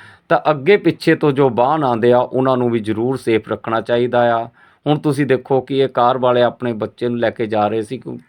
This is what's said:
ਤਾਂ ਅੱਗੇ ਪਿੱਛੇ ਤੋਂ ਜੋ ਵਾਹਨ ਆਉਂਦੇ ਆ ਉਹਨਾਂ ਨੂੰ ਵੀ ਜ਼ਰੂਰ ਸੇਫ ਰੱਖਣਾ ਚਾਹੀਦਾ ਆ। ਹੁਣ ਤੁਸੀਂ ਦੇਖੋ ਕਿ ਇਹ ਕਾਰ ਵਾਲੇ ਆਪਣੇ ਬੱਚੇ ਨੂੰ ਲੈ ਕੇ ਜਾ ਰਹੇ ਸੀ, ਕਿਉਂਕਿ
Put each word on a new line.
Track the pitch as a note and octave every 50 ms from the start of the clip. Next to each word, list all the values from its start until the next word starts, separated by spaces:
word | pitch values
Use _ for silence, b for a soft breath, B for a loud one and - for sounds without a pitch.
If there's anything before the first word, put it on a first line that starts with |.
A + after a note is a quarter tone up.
| B B B B B B
ਤਾਂ | E3 - - D#3
ਅੱਗੇ | D3+ C#3 B2+ E3+ G#3 G3+
ਪਿੱਛੇ | - E3+ - - - D#3+ D#3+
ਤੋਂ | D#3 D#3 D3
ਜੋ | C3 C3+ C#3 C3
ਵਾਹਨ | A2 A#2 A#2+ C#3 D#3 D#3 D3
ਆਉਂਦੇ | B2+ A#2+ A2+ A#2+ A#2+ A#2+
ਆ | B2
ਉਹਨਾਂ | B2 - - B2+ C3 C3 B2+ B2+
ਨੂੰ | B2 A#2+
ਵੀ | A#2 A2+
ਜ਼ਰੂਰ | G2+ A2 G#2+ G#2+ A#2 B2+ C3+ B2+
ਸੇਫ | - - A2+ A2 - -
ਰੱਖਣਾ | A2 - - A#2 A2+ A2+
ਚਾਹੀਦਾ | G#2 - A#2+ A#2+ B2 B2 B2 A#2+ A#2+ A#2 A#2
ਆ। | A2+ A#2 A#2+ - b b b b b b
ਹੁਣ | C#3+ D3+ D3
ਤੁਸੀਂ | D3 D3+ C3+ C#3 D3
ਦੇਖੋ | B2+ C3 B2 - - C#3 C3
ਕਿ | B2+ - C#3 C3+
ਇਹ | C3+ C3
ਕਾਰ | - B2+ A#2+ A#2+ C3 B2+
ਵਾਲੇ | B2 B2 B2 B2
ਆਪਣੇ | A#2+ A#2 A#2 - B2+ A#2+ A2+
ਬੱਚੇ | G#2 A2 G#2+ - - B2 A#2+
ਨੂੰ | A#2+ A#2
ਲੈ | A#2 A2
ਕੇ | - - A#2 G#2
ਜਾ | A2 G#2 G#2 G#2
ਰਹੇ | A2 A2+
ਸੀ, | G#2+ - C3 A#2+
ਕਿਉਂਕਿ | - C3+ B2 A#2+ -